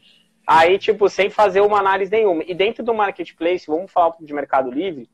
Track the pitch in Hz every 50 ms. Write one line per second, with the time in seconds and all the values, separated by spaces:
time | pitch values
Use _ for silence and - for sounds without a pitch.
0 | _ _ _ _ _ _ _ _ - - 151 160 165 175 190 196 - - 208 202
1 | 208 185 - - 190 202 - - 214 202 180 196 208 208 214 202 196 196 190 196
2 | 196 185 202 226 220 202 175 156 - - 180 165 190 220 233 - 240 240 233 214
3 | 208 190 190 - 170 - - - 160 170 180 175 - - 151 165 190 185 - 185
4 | 170 165 165 - 160 147 147 147 135 - - 135 131 127 123 143 185 196 160 135
5 | 117 _